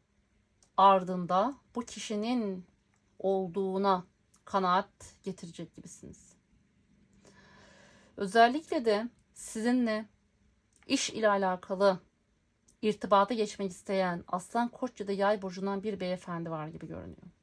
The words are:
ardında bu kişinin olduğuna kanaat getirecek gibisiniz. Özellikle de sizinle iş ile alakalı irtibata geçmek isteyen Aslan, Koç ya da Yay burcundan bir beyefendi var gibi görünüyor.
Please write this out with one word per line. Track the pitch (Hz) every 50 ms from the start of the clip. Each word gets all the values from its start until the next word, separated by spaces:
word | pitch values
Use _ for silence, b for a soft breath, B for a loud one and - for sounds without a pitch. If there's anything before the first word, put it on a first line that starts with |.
| _ _ _ _ _ _ _ _ _ _ _ _ _ _ _ -
ardında | 190 196 196 190 180 180 185 180 175 165 180 185 214 269 277 - _ _ -
bu | 240
kişinin | 240 - - 214 - - 214 208 214 233 254 247 220 196 190 185 175 - _ _ _ _ _ _ _ _ _ -
olduğuna | - 190 196 190 190 175 165 196 190 190 185 190 196 196 190 185 180 - _ _ _ _ _ _ _
kanaat | - - 196 190 180 180 190 202 - _ - - - - _ -
getirecek | 196 180 - - 170 165 - 170 - _
gibisiniz. | - - 170 - - - - - - - - - _ _ _ _ _ _ _ _ _ _ _ _ _ _ _ _ b b b b b b b b b b b b b b b b b b b b b
Özellikle | 202 190 196 226 233 240 254 311 330 - 349 311 233
de | 226 208 208 233 240 - _ _ _ _
sizinle | - - - - 226 214 240 247 254 240 226 214 214 220 - _ _ _ _ _ _ _ _ _ _ _ _ _ _ _ -
iş | 262 269 - -
ile | - 220 220 208
alakalı | 202 196 196 185 185 180 - - 196 185 202 196 185 175 - _ _ _ _ _ _ _ _ _ _ _ _ _ _ _
irtibata | - 214 208 - - 185 208 196 202 - 254
geçmek | 220 208 208 - - 202 190
isteyen | 180 - - - 196 190 185 180 175 175 - -
Aslan, | - 185 - - - 233 240 240
Koç | - - 262 247 - -
ya | 202 196
da |
Yay | 196 190 196 202 214 202
burcundan | 196 190 180 196 190 196 196 196 190
bir | 214 202 180
beyefendi | 185 180 180 180 - 190 170 170 170 165
var | 165 156 151 156
gibi | 165 165 165 143
görünüyor. | - 92 78 87 - - - - - _